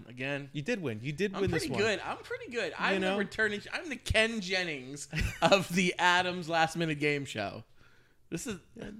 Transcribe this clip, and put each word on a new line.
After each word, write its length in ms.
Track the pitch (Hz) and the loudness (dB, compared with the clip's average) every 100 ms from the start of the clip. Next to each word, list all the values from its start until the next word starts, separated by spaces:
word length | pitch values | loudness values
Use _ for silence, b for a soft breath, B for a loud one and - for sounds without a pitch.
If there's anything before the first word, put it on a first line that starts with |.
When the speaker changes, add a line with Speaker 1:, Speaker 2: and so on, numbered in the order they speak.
| 110 | -12
Speaker 1:
again. 400 | 123 135 139 139 | -8 -4 -4 -6
Speaker 2:
You 100 | 147 | -6
did 200 | 143 240 | -4 -2
win. 180 | 151 107 | -2 -4
You 120 | 131 | -6
did 200 | 147 202 | -2 -2
Speaker 1:
I'm 60 | 196 | 0
Speaker 2:
win 100 | 185 | 0
this 100 | 165 | 0
Speaker 1:
pretty 100 | 330 | 0
Speaker 2:
one. 80 | - | 0
Speaker 1:
good. 200 | 220 185 131 | 2 0 -4
I'm 120 | 254 | -8
pretty 340 | - 508 453 | -8 -10 -6
good. 200 | 233 175 | -4 -4
Speaker 2:
You 40 | 120 196 | -2 0
Speaker 1:
I'm 140 | 196 | 2
Speaker 2:
know? 120 | 190 | 2
Speaker 1:
the 60 | 202 | 0
returning, 420 | 196 - 214 208 - | -2 0 0 0 -6
I'm 160 | 269 339 | -8 -6
the 80 | 254 | -6
Ken 460 | - 220 220 226 | 0 4 4 0
Jennings 680 | 180 190 175 143 127 143 - 156 - | -2 -2 -2 -4 -8 -12 -6 -2 -2
<laughs> 160 | - | 4
of 320 | 170 196 - | 6 6 4
the 220 | 175 180 - | 4 4 4
Adams 520 | 175 175 180 180 156 | 6 6 4 -2 0
Last 260 | 165 160 170 | 2 2 2
Minute 240 | 165 147 | 0 2
Game 240 | 147 143 | 2 0
Show. 400 | 139 107 98 104 - b b b b b - | -2 -4 -4 -6 -14 b b b b b -10
This 160 | 165 269 | -8 -6
is 100 | 190 - - | -8 -10 -12
Speaker 2:
Yeah, 100 | - | -12